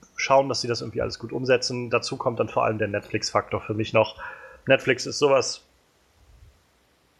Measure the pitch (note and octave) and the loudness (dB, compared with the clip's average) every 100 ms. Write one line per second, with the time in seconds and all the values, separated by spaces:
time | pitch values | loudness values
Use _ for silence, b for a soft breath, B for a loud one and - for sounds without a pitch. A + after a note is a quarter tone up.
0 | - - - C3+ C#3 A#2+ B2 A#2 B2+ A#2+ | -20 -8 4 4 4 0 -2 -4 -4 -4
1 | A#2 - A#2+ C3 B2+ B2 - B2 A#2+ A#2+ | -4 -6 -8 -4 2 2 2 -4 -2 -2
2 | - - C3 A#2 A2+ - A#2 A2 G#2+ G2+ | -2 -4 -2 0 -2 0 0 0 -2 -4
3 | - A2 - G#2+ - G2+ - G#2+ A2 A2+ | -4 -4 -2 -2 -2 -4 -4 -4 0 2
4 | G#2+ B B B B B - C3+ - B2+ | 2 B B B B B 2 2 4 0
5 | - A#2 C#3+ C3+ A#2 - - _ _ _ | -2 0 4 4 2 -6 -16 _ _ _
6 | _ _ _ - - _ _ _ _ _ | _ _ _ -20 -20 _ _ _ _ _
7 | _ | _